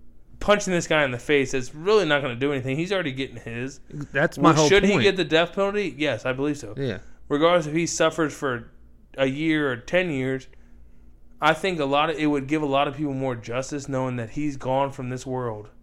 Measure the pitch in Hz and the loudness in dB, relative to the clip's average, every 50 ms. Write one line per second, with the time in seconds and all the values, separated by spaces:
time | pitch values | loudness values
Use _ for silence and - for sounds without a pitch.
0 | - - - - - - - - - - 208 202 - 190 180 170 156 - 160 156 | -18 -18 -18 -18 -20 -18 -12 -4 2 2 4 4 4 0 0 0 2 2 2 2
1 | 147 131 123 120 - - 151 143 135 123 - 135 123 - - 151 165 196 220 214 | 2 2 -2 -4 0 2 2 4 4 2 -2 -4 -4 -6 -10 -4 0 2 4 4
2 | 185 151 147 143 139 135 120 117 139 143 147 131 113 135 131 156 170 190 202 185 | 4 4 2 2 0 -2 -4 -2 -2 0 0 -2 -2 -2 -2 -2 -2 -2 -2 -2
3 | 170 156 127 131 135 120 117 117 - - 117 117 127 135 - - - - - 147 | -2 -4 -4 -6 -8 -8 -8 -14 -12 -10 -8 -8 -8 -8 -10 -14 -18 -14 -12 -12
4 | 143 - - 135 156 165 - 139 143 165 151 151 151 147 190 202 190 196 202 156 | -10 -4 0 2 2 2 2 4 4 6 6 6 6 6 6 6 6 6 4 4
5 | 117 202 175 185 170 143 156 160 170 165 - 202 196 196 202 208 202 160 120 127 | 4 4 4 2 -2 2 2 2 2 2 0 -2 -2 0 0 -2 -4 -4 -4 -2
6 | 151 147 120 110 - 131 127 131 139 151 147 - 120 101 104 135 139 123 95 92 | -2 -2 -2 -2 -2 -4 -2 -2 -2 -2 -4 -4 -8 -12 -8 -6 -4 -4 -4 -6
7 | - - - - - - 147 143 156 170 175 175 156 151 151 170 170 151 - - | -10 -14 -18 -14 -6 -2 2 4 4 6 6 4 2 2 -2 0 -2 0 0 2
8 | 165 160 160 - 160 143 143 - 151 135 123 117 113 - - - - - - - | 2 2 2 2 -2 -2 -2 -4 -4 -4 -4 -4 -8 -12 -20 -20 -20 -20 -20 -20
9 | - - - 131 135 135 135 147 160 160 156 151 147 139 123 117 - - - 180 | -20 -12 -2 0 0 0 0 0 0 2 2 2 2 0 -2 -4 -6 0 0 0
10 | 185 175 147 131 131 135 131 131 - - - - - - - - - - - - | 0 0 -2 -2 -2 -2 -4 -4 -8 -12 -20 -20 -20 -20 -20 -20 -20 -20 -20 -20
11 | - - - - - - - - 156 151 165 - - 190 180 160 143 135 139 143 | -20 -20 -20 -20 -20 -20 -8 0 2 2 2 2 0 -4 -2 0 0 2 2 2
12 | 151 160 156 151 151 147 147 143 131 131 151 156 151 139 135 139 143 147 131 139 | 2 2 0 0 0 2 2 0 0 0 -2 -2 0 2 2 2 2 0 -2 -4
13 | 156 143 135 131 135 131 123 113 107 110 117 127 135 - 151 143 131 - 135 131 | -4 -4 -4 -2 -4 -4 -4 -6 -8 -6 -6 -6 -6 -6 -8 -8 -6 -4 -4 -2
14 | 131 131 123 120 113 113 - 147 151 147 139 131 - 123 131 135 139 135 131 - | -2 -2 -4 -6 -8 -6 -6 -4 -4 -4 -4 -4 -4 -2 0 0 0 -2 -4 -8
15 | 131 123 127 123 - 135 127 127 123 120 110 107 104 - - - | -8 -8 -8 -8 -6 -6 -6 -4 -4 -6 -6 -8 -12 -16 -20 -20